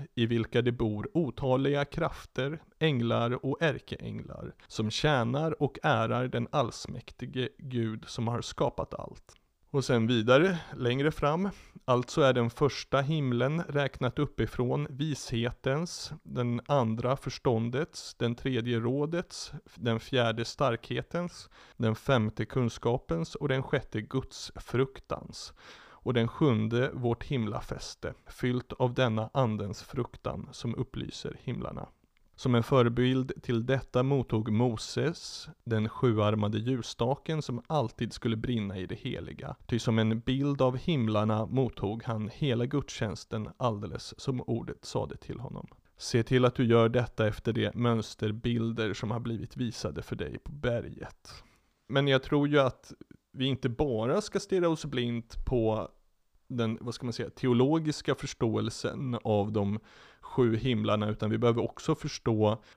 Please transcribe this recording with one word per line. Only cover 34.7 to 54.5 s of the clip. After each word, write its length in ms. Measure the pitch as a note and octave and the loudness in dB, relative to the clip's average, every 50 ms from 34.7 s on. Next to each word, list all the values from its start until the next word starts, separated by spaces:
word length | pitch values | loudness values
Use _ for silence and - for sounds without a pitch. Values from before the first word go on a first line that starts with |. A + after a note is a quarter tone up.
| A2+ G#2+ - - - A#2 B2 D3+ E3+ - - - - - - D#3 - - _ | 2 -2 -6 -6 -2 0 0 0 -2 -4 -10 -12 -12 -12 -14 -16 -18 -14 _
den 260 | A#2+ A2+ A2 G#2+ G#2+ | -2 0 0 0 -2
sjuarmade 680 | - - - B2 A2 G#2+ G#2 G#2 G#2+ G#2+ G#2 G#2 G#2+ G#2+ | -2 2 2 4 4 4 4 4 4 2 2 0 0 0
ljusstaken 840 | A2+ B2+ C3+ A#2+ A2+ - - - A#2 B2 C#3+ - - - D#3+ D#3 | 0 0 -2 -2 -4 -8 -4 -2 -2 -2 -2 -2 -2 -4 -4 -2
som 200 | - - B2 A#2+ - - | -2 -4 -6 -8 -6 -2
alltid 460 | D#3+ D3 A#2 A2 - - A#2+ G#2+ - | 0 0 0 -2 -2 -4 -6 -6 -4
skulle 220 | - - A#2 A2+ A2+ | -4 -2 -2 -2 0
brinna 400 | A#2 B2+ B2 A2+ G#2 G2 G2 F#2+ | -2 -2 0 0 -2 -2 -4 -6
i 80 | F#2 | -6
det 100 | F2+ G2+ | -6 -8
heliga. 600 | - - B2 - F2+ F2 - D2 - - - - - - - | -8 -6 -8 -8 -6 -8 -10 -12 -12 -12 -12 -12 -12 -6 -2
Ty 120 | B2 A2+ | -2 0
som 200 | - B2 A2 A2 | 2 4 4 4
en 200 | A2 A2 A2+ A#2 | 4 4 2 0
bild 420 | - C3 C3 C3+ C#3 C#3+ C#3 C3+ | 0 0 0 2 2 0 2 2
av 160 | C3 B2+ B2+ B2 | 2 2 2 0
himlarna 680 | - - E3 C3+ A2+ A2 G#2+ G#2 G#2+ G#2+ A2 G#2+ A2 | 0 0 2 2 2 2 2 2 2 2 2 0 0
mottog 580 | F2+ A#2+ C3 C3 A2 - - - G2+ A2 A#2 - | 0 0 0 0 0 -2 -4 -4 -4 -4 -4 -4
han 260 | - A2+ A2 G#2+ G#2+ - | -4 -4 -4 -4 -6 -4
hela 320 | - D#3+ C#3 A#2 A#2 A#2+ | -2 0 0 2 0 0
gudstjänsten 840 | C3+ C#3+ C#3+ - - - - A#2+ G#2 F2 - - - A2 A2 G#2+ - - - | 0 -2 -2 -4 -4 -4 -4 -4 -4 -4 -8 -8 -8 -6 -6 -6 -8 -6 -2
alldeles 640 | C3 A#2+ G#2+ G#2 G#2 F2 A#2 A#2 - - - - | -2 -2 -2 -2 -6 -8 -8 -10 -10 -12 -14 -8
som 220 | - C#3+ C3 B2 | -6 -4 -4 -4
ordet 440 | - - A#2 A2+ - - - - - | -2 -2 -4 -4 -4 -6 -10 -10 -12
sade 320 | - - - - - - - | -6 -4 -4 -4 -4 -6 -10
till 220 | - - - - | -10 -12 -10 -10
honom. 280 | A#2+ - - - - - - - _ _ _ - | -10 -10 -10 -10 -12 -14 -18 -20 _ _ _ -12
"Se 260 | - - - A#2 A2 | -6 0 2 2 4
till 220 | - C3 B2+ B2 | 4 6 6 6
att 100 | B2 - | 6 4
du 100 | - B2+ | 4 4
gör 240 | A2+ A2+ A#2 A2+ A2+ | 6 8 8 8 6
detta 380 | B2 C3+ A#2 - - - A2 G#2 | 4 2 0 0 0 0 0 0
efter 260 | - - - A#2 A2 | 0 0 -2 -2 0
de 180 | A#2 G#2+ G2+ - | 2 0 0 0
mönsterbilder 1200 | - A#2+ A#2+ A2+ A2+ G#2 - - - G#2+ G#2+ G#2+ A2+ - B2 A#2+ A#2 A2+ A2+ A2+ A2+ A2 G#2 G2+ | 0 2 2 2 2 0 -4 -6 -4 -4 -4 -4 -2 -2 0 0 0 0 0 0 -2 -2 -2 -2
som 180 | - - G#2 | -4 -4 -4
har 80 | A2+ A#2 | -4 -4
blivit 380 | A#2+ A#2 A2+ G2 - - - C3 | -4 -4 -4 -4 -6 -8 -6 -4
visade 440 | B2 A2+ - - - F#2 D2+ E2 | -4 -4 -4 -4 -6 -6 -6 -6
för 140 | - - - | -6 -6 -6
dig 220 | - D#2 C#2 - - | -6 -6 -6 -8 -10
på 120 | - - | -10 -12
berget." 920 | - C#3+ - - A#2+ A2+ - C2+ - - - - - _ _ - - - - _ _ _ _ _ _ _ _ - | -10 -4 -2 -2 -2 -2 -4 -6 -10 -12 -12 -14 -14 _ _ -20 -20 -20 -20 _ _ _ _ _ _ _ _ 0
Men 200 | C3 C#3 C#3+ C#3 | 2 2 4 6
jag 160 | C3+ C3 - | 4 4 4
tror 240 | - D3+ C#3+ D3 D3 | 2 2 2 4 6
ju 120 | D3 C#3+ | 6 6
att 320 | C3+ B2+ - - - - C3 - - - - _ _ _ | 6 4 2 -2 -12 -20 -20 -20 -20 -20 -20 _ _ _
vi 140 | - C#3 C3 | -4 -2 0
inte 240 | C3+ C3 - - B2+ | 0 0 0 -2 -4
bara 520 | A2+ - D3+ C#3+ A#2 G#2+ A2 B2 D#3 G#3 | 0 0 0 0 2 0 2 2 2 0
ska 180 | G#3 - - G3 | 0 -2 -4 -4
stirra 300 | - - | -2 0